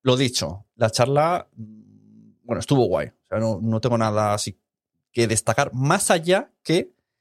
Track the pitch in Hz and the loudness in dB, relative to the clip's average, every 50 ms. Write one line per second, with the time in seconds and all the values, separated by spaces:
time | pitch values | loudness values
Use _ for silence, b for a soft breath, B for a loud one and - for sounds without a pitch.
0 | - 131 127 127 139 120 - - 95 73 98 101 - _ _ - 120 110 - - | 0 0 2 2 2 0 -2 -4 -6 -6 -8 -12 -16 _ _ -2 -2 0 2 2
1 | 127 131 139 147 151 165 180 175 - _ _ 107 110 107 107 110 107 101 104 104 | 2 2 2 2 2 2 0 -2 -4 _ _ -18 -18 -18 -18 -20 -20 -20 -20 -20
2 | 104 104 107 110 110 107 101 _ _ 120 117 90 - - 143 131 117 92 90 76 | _ -20 -20 -20 -20 -20 _ _ _ -8 -6 -6 -2 0 2 2 4 2 2 -2
3 | 73 - - _ _ - - 107 110 113 110 87 110 113 113 110 113 127 120 113 | -2 -4 -10 _ _ -8 -6 -4 -2 -2 -2 -2 -2 -2 -2 0 0 0 0 0
4 | 113 107 104 107 107 104 104 104 - 104 - _ _ _ _ _ _ _ _ _ | 0 0 0 0 0 0 0 -2 -4 -8 -10 _ _ _ _ _ _ _ _ _
5 | _ _ - 120 117 104 110 104 - - 110 - 143 - - 127 135 143 170 202 | _ _ -2 0 0 2 0 -2 0 0 0 0 0 -2 -2 -2 0 2 2 2
6 | - - 208 170 160 175 185 202 285 _ _ _ - - 160 180 - - _ _ | 2 2 0 0 2 2 0 0 0 _ _ _ -4 -2 0 0 -2 -4 _ _
7 | _ _ _ _ | _ _ _ _